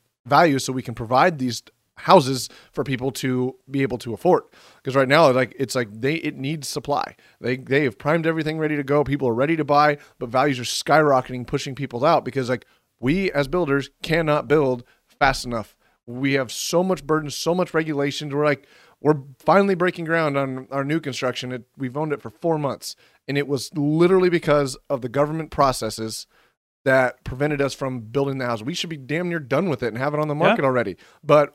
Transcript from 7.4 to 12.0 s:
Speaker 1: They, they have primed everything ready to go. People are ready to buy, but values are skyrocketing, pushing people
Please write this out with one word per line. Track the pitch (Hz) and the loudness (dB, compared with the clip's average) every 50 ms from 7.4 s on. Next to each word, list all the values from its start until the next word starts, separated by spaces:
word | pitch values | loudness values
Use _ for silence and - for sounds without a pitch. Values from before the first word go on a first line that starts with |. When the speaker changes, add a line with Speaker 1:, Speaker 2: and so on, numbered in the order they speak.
Speaker 1:
They, | - 120 127 | -6 -4 -4
they | 131 127 117 135 143 151 | -4 -2 0 2 2 2
have | 123 - - | 0 -2 -2
primed | - 147 160 170 156 | -2 0 0 2 0
everything | 160 160 160 147 156 156 | 0 -2 -2 -2 -4 -2
ready | 160 156 156 151 | -2 -2 -2 -2
to | 147 143 | -2 -2
go. | 135 143 147 143 | 0 2 2 2
People | 139 139 143 139 | 0 -2 -2 0
are | 123 113 | 0 0
ready | 117 139 151 165 | 0 0 0 0
to | 156 151 | 0 0
buy, | 135 147 143 151 151 143 143 - - _ | 2 4 4 4 4 2 0 -6 -16 _
but | - 127 120 | -12 -8 -2
values | 113 127 139 151 135 123 | 0 2 2 2 0 -2
are | 120 | -4
skyrocketing, | - - - - - 143 156 156 147 139 127 123 - 127 123 120 | -6 -6 -4 0 4 4 4 6 6 4 2 2 -2 -6 -10 -8
pushing | - - 135 - 143 131 | -6 -6 -6 -6 -8 -10
people | 117 139 - - 120 | -8 -8 -8 -4 0